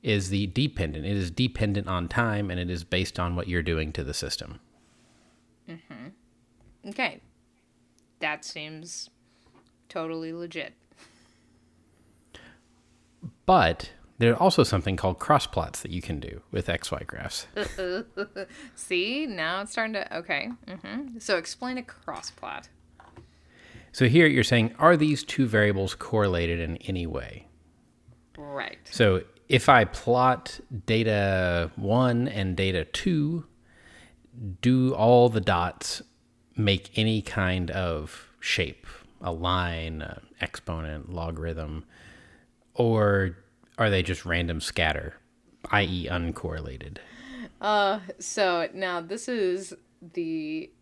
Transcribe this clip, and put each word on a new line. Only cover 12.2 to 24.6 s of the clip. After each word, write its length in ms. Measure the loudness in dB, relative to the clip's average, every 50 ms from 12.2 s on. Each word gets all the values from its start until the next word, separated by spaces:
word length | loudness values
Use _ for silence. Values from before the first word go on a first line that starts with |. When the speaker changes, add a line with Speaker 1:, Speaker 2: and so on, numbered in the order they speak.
| _ _ _ -20 -20 -20 -20 _ _ _ _ _ _ _ _ _ _ _ _ _ -18 -18 _ _ _
Speaker 1:
But 440 | 6 6 6 6 4 2 0 -6 -16 -16 -20 -20 -20 _ _
there's 180 | 4 4 4
also 260 | 6 4 4 6 6 4
something 340 | 4 4 0 2 0 -2
called 220 | 0 0 -2 -2 -2
cross 280 | 2 4 4 4 4
plots 360 | 0 -2 -4 -4 -4 -6 -10 -8
that 80 | -6
you 120 | -6 -6 -4
can 180 | -4 -6 -6
do 220 | -6 -10 -12 -14 -14 _
with 180 | -4 -4 -2 -2
X 220 | -4 -4 -4 -6
Y 120 | -6 -6 -8
graphs. 400 | -10 -10 -10 -10 -8 -8 -10 -10 -8 -6 -6 -6 -6 -6 -6 -6 -4 -4 -6 -8
Speaker 2:
<laughs> 680 | -8 -8 -10 -10 -8 -8 -14 -14 -12 -14 -20 -20 -20 -16
See, 520 | -16 -6 -2 0 0 0 0 -2 -4 -4
now 360 | -6 -4 -4 -4 -2 -2 -4 -6
it's 100 | -6 -4
starting 220 | -4 -4 -2 -4
to, 220 | -6 -6 -4 -8
okay. 340 | -8 -4 -2 -4 -4 -2 -6 -8 -12 -12
Mm-hmm. 520 | -14 -14 -12 -12 -10 -10 -8 -10 -10 -12 -12
So 180 | -4 -2 -2
explain 420 | -2 -2 -6 -12 -8 -8 -6 -6 -8
a 40 | -10
cross 480 | -12 -18 -14 _ -12 -10 -10 -12 -14
plot. 380 | -14 -12 -12 -12 -10 -12 -14 -18 _ _ _ _ _ _ -20 -20 _ -20 -20 _ _ _ _ _ _ -20 -20 -20 -20 -20 -20 -16 0
Speaker 1:
So 160 | 2 4 6
here 180 | 8 8 8
you're 180 | 8 6 4 4
saying, 300 | 4 4 4